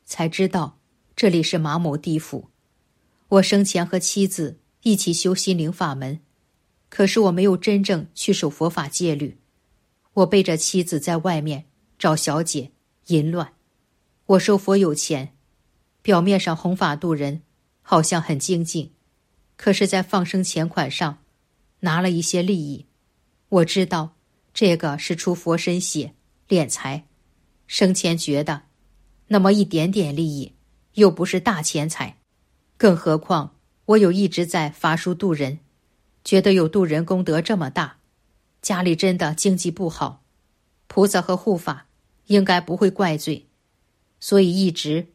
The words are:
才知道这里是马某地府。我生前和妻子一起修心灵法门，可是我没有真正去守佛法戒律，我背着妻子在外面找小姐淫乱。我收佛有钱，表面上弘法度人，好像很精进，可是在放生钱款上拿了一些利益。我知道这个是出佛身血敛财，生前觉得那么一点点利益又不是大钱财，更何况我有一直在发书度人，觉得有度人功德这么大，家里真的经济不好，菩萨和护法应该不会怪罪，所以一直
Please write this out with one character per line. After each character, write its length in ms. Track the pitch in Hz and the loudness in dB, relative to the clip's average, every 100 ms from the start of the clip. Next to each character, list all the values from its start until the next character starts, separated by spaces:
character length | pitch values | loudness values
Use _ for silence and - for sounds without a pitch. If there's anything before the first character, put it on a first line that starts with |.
| - | -12
才 240 | - 165 | -6 -4
知 180 | 165 190 | -2 -2
道 320 | 180 147 - _ _ _ - | -2 -6 -10 _ _ _ 0
这 140 | 208 | 2
里 120 | 170 | 2
是 160 | 156 175 | 0 -2
马 220 | 156 160 | -2 -2
某 180 | 165 147 | -2 -4
地 220 | 170 156 | -4 -4
府。 300 | - 127 - _ _ _ _ _ _ _ _ | -4 -12 -14 _ _ _ _ _ _ _ _
我 120 | 196 | 4
生 220 | 190 202 | 4 2
前 220 | 196 180 180 | 2 -2 -2
和 140 | 185 | -4
妻 280 | - 202 196 | -2 -2 -2
子 320 | - 147 - _ _ | -2 -8 -10 _ _
一 140 | 233 196 | 0 0
起 180 | - | 0
修 220 | 170 185 185 | -2 0 0
心 220 | 196 175 | 0 -2
灵 140 | 156 | -2
法 220 | 175 165 | -4 -6
门， 260 | 135 131 156 - _ _ _ _ _ _ | -6 -8 -10 -14 _ _ _ _ _ _
可 160 | - 196 | 0 2
是 140 | 226 | 4
我 100 | 196 | 2
没 120 | 175 | 4
有 120 | 196 180 | 2 2
真 280 | 214 202 | 2 0
正 240 | 196 170 - - | 0 -2 -4 -4
去 180 | - | -2
守 160 | 190 156 | 0 -2
佛 200 | - 165 | -2 -4
法 180 | 165 147 | -2 -6
戒 280 | - 180 143 | -4 -2 -2
律， 220 | 143 - _ _ _ _ _ _ _ | -6 -10 _ _ _ _ _ _ _
我 120 | 202 175 | 0 4
背 160 | 202 | 4
着 160 | 185 160 | 2 0
妻 260 | - 185 | 0 -2
子 160 | 175 156 | -2 -4
在 180 | 175 165 | -2 -2
外 220 | 185 160 | -2 -2
面 260 | 151 139 - _ _ _ | -4 -8 -12 _ _ _
找 180 | 180 156 | 0 0
小 260 | - 151 | 0 -2
姐 300 | 165 147 127 _ _ _ - | -4 -6 -10 _ _ _ 0
淫 220 | 165 156 | 0 0
乱。 240 | 175 151 _ _ _ _ _ _ _ - | -4 -8 _ _ _ _ _ _ _ 2
我 140 | 190 | 4
收 180 | 214 202 | 4 2
佛 180 | 196 196 | 2 2
有 180 | 180 147 | 2 0
钱， 400 | - 143 135 _ _ _ _ _ _ _ | -4 -6 -6 _ _ _ _ _ _ _
表 200 | - 180 | 2 4
面 180 | 185 196 | 4 2
上 160 | 180 160 | 0 -4
弘 200 | 175 185 | -4 -2
法 200 | 180 151 | -2 -2
度 180 | 175 | -4
人， 300 | 151 143 160 - _ _ _ | -2 -4 -8 -14 _ _ _
好 200 | - 175 | 0 2
像 180 | 160 170 | 2 -2
很 200 | 160 139 | -2 -4
精 240 | - 170 | -2 -2
进， 300 | 165 165 139 _ _ _ _ _ _ - | -2 -6 -8 _ _ _ _ _ _ -4
可 140 | 208 | 0
是 140 | 196 196 | 2 0
在 160 | 190 | 0
放 240 | 185 196 175 | -2 -2 -2
生 180 | 190 | -2
钱 240 | 180 160 165 | -4 -4 -4
款 220 | 180 135 | -4 -6
上 320 | - 160 143 _ _ _ _ _ _ | -4 -6 -6 _ _ _ _ _ _
拿 200 | 175 160 | -2 0
了 80 | 185 | 0
一 120 | 170 | -2
些 200 | 165 180 | -2 -2
利 180 | 185 190 | 0 -2
益。 280 | 147 139 - _ _ _ _ _ _ | -4 -10 -14 _ _ _ _ _ _
我 160 | 185 165 | 2 2
知 200 | 196 185 | 0 -2
道 300 | 170 160 - _ _ _ | -4 -6 -12 _ _ _
这 240 | - 202 165 | 2 2 2
个 200 | 156 147 | -2 -4
是 180 | - 165 | -6 -4
出 200 | - 175 | -2 -2
佛 200 | 170 165 | 0 0
身 220 | 180 180 | 0 -2
血 340 | 180 151 117 - _ _ - | -4 -6 -8 -12 _ _ 0
敛 200 | 185 143 | 0 0
财， 380 | - 135 143 - _ _ _ _ _ - | -4 -8 -10 -12 _ _ _ _ _ -10
生 260 | - 190 | 0 2
前 240 | 185 175 165 | 2 0 -2
觉 260 | 151 143 | -2 -2
得 200 | 151 143 - _ _ _ _ _ - | -2 -8 -12 _ _ _ _ _ -2
那 120 | 208 | 2
么 140 | 190 | 4
一 100 | 208 | 4
点 280 | 196 165 160 | 2 0 0
点 240 | 202 151 143 | -2 -2 -2
利 120 | 160 | -4
益 260 | 143 131 _ _ _ _ | -4 -10 _ _ _ _
又 160 | - 196 | 4 4
不 160 | 165 180 | 4 -2
是 140 | 185 | -2
大 220 | 233 175 | -2 -4
钱 260 | 156 156 156 | -4 -4 -4
财， 300 | - 127 - _ _ _ _ _ - | -6 -10 -12 _ _ _ _ _ 2
更 180 | 214 165 | 4 4
何 220 | 170 156 | 0 -2
况 380 | - 170 - _ _ _ - | 0 -4 -4 _ _ _ 2
我 120 | 220 | 4
有 140 | 190 | 4
一 160 | 185 190 | 4 0
直 180 | 170 170 | -2 -4
在 240 | 175 147 | -4 -4
发 260 | - 165 165 | -2 -2 0
书 200 | 185 175 | -2 -2
度 180 | 196 | -2
人， 260 | 151 135 151 _ _ _ _ _ _ | -2 -4 -6 _ _ _ _ _ _
觉 160 | - 196 | 0 4
得 140 | 196 | 4
有 160 | 190 160 | 4 4
度 160 | 202 175 | 2 2
人 180 | 156 | 0
功 200 | 165 185 | 0 -2
德 180 | 180 160 | 0 -2
这 160 | 165 208 | 0 -2
么 140 | 131 | -4
大， 260 | 175 151 - _ _ _ _ _ _ | -6 -8 -10 _ _ _ _ _ _
家 220 | - 185 | -6 -2
里 120 | 180 165 | 0 2
真 220 | 190 180 | 0 0
的 160 | 170 | -2
经 240 | 160 196 180 | 0 0 0
济 140 | 175 | -2
不 180 | 165 170 | -4 -6
好， 340 | - 139 - _ _ _ _ _ _ - | -4 -8 -8 _ _ _ _ _ _ -4
菩 220 | - 196 | 2 2
萨 120 | 190 | 2
和 160 | 175 185 | -2 -2
护 220 | - 175 | -2 -2
法 300 | - 139 - _ _ _ - | -4 -10 -14 _ _ _ 2
应 180 | 202 190 | 2 4
该 160 | 180 | 2
不 160 | 175 180 | 0 0
会 140 | 196 | 0
怪 260 | 190 185 156 | 2 -2 -2
罪， 300 | 160 147 - _ _ _ _ _ _ _ | -6 -8 -12 _ _ _ _ _ _ _
所 200 | - 202 | 2 4
以 160 | 180 185 | 4 2
一 160 | 190 | 0
直 360 | 170 151 160 185 | -2 -4 -4 -6